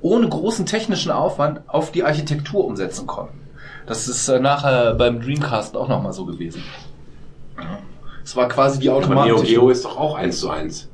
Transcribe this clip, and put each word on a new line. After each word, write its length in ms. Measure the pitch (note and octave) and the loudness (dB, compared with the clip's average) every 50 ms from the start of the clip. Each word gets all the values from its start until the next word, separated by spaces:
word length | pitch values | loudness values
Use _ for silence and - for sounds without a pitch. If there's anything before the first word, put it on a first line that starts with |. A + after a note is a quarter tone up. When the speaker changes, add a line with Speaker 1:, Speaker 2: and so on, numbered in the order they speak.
Speaker 1:
ohne 280 | - E3 G#3 A#3+ A#3 E3+ | 2 4 4 4 4 2
großen 380 | - - D#3+ G#3+ A3+ - F3+ | 2 -2 -2 -2 -2 -2 -2
technischen 460 | - - A3 A3 - F#3+ D#3+ - F3 | -2 -2 -4 -2 -2 -2 -2 0 -2
Aufwand 480 | D3+ A#2+ - C#3 - - C#3+ D3+ C#3+ - - - | 0 0 0 0 0 0 0 0 0 -4 -10 -2
auf 240 | - D3 D3+ - | -2 -2 -2 0
die 100 | - - | -2 0
Architektur 640 | B2 D3 D3+ D3+ D3 - D3 - - - - G3+ - | 0 2 0 0 0 -2 -4 -4 -4 -2 0 0 0
umsetzen 400 | - G2+ F#2+ F#2+ - - - - | 0 0 -4 -6 -6 -6 -8 -8
konnten. 320 | - - - - - - - - - - - - - - - - | -8 -8 -8 -8 -12 -14 -16 -16 -18 -18 -18 -18 -18 -18 -16 -10
Das 220 | - A2 A2 - B2+ | -8 -6 -6 -6 -6
ist, 200 | B2 - - - | -4 -4 0 2
äh, 120 | C3 B2+ | 2 4
nachher 540 | C3 C#3 C#3+ C#3+ C#3+ C#3+ C3 B2 A#2+ A#2 A2 | 4 4 2 4 4 2 4 4 4 4 4
beim 260 | A#2 B2 A#2+ A#2+ A#2 | 4 4 4 4 0
Dreamcast 560 | A#2 C3 C#3+ D3+ D3 D3 B2 G#2+ G#2+ - - | -2 -2 -2 -2 0 0 0 -2 -2 -4 -4
auch 120 | - - - | -4 -2 0
nochmal 240 | A#2+ G2 G2 F#2+ | 0 -2 -2 -4
so 140 | F2+ F#2+ F#2 | -6 -6 -8
gewesen. 360 | F2 E2 D#2 E2+ E2 D2 - - - - - - - - - - - - - - - - - - - - | -10 -8 -8 -8 -10 -10 -10 -12 -12 -14 -14 -16 -16 -16 -16 -18 -18 -18 -16 -16 -18 -16 -14 -16 -14 -12
Ja. 220 | - - E2+ F#2 G2+ - - - - - - - - - | -12 -10 -10 -10 -10 -12 -14 -16 -12 -12 -12 -12 -10 -12
Es 100 | - - | -6 0
war 120 | B2+ B2 B2 | 0 0 2
quasi 320 | - C#3 C3+ C#3 C#3 C#3 | 4 4 4 4 4 2
die 80 | C3 - | 2 2
Speaker 2:
Aber 80 | - C#3 | 4 4
Speaker 1:
Automatentechnik. 520 | - C#3 C3 C#3 C#3 A2+ A2+ A2 - - | 4 4 4 4 6 6 6 4 6 6
Speaker 2:
Neo 80 | A2+ A#2 | 6 8
Geo 100 | B2 C3 | 8 6
ist 140 | B2+ B2 - | 6 4 2
doch 120 | - - | -6 -4
auch 200 | - D#3 D3+ D3+ | -2 -2 -2 -2
eins 240 | - - F2+ - - | -2 -2 -2 -2 -2
zu 100 | - - | -4 -4
eins. 380 | - - - - - - - - | -4 -4 -6 -6 -8 -10 -14 -16